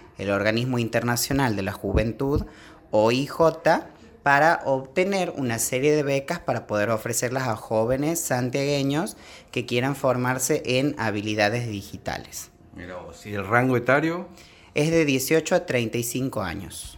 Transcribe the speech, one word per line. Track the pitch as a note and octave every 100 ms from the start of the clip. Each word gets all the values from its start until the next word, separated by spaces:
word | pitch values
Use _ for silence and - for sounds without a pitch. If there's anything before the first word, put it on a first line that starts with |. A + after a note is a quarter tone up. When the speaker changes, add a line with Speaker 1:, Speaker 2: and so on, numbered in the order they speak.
| - -
Speaker 1:
el | G2
Organismo | G2 G#2 A2+ B2+ A#2+
Internacional | A2+ A#2 A#2+ A#2 - C#3 C3 G2
de |
la | F#2+
Juventud, | G2 G2+ G2+ A2+ A2 C#3 D3 - - - - -
O | G#2+ A2
I | B2+ C#3
J, | - D#3+ D#3 - C4 - - - -
para | C#3+ C#3+ D#3 E3+ -
obtener | C3 C3 - F#3 G3 F3 -
una | B2+ A#2
serie | - B2+ D3 D3+
de |
becas | C#3 C#3 C3+ F3
para | - A#2 -
poder | G#2 G#2
ofrecerlas | A2 A#2 A2+ A#2+ C3 B2+
a | G#2+
jóvenes | - A2 A2+ C3 D3+ E3
santiagueños | - B2 B2+ C#3 C#3 C#3+ C#3 D3 G#3+ - - - -
que | B2 A#2
quieran | A#2+ C3 C#3
formarse | C3+ B2 B2 B2+ - D3+
en | - B2+ C#3+ -
habilidades | A2 G#2 G#2+ G#2+ G#2 A#2+ A#2+
digitales. | G2+ - G2 - - - - - - - E2+
Speaker 2:
Mirá | F2 F2+
vos, | E2+ - G#2+
¿y |
el | G#2 F#2+
rango | A#2 C3 A#2+
etario? | A#2+ C#3 D#3+ F3 F#3+ - - - -
Speaker 1:
Es | - D3+
de | E3
dieciocho | D3 C3 B2+ D#3+ D#3+ F3
a | E3+
treinta | B2+ A2+ A#2+
y |
cinco | A#2+ C3 C3 A2
años. | F#2 F2 D#2+ - -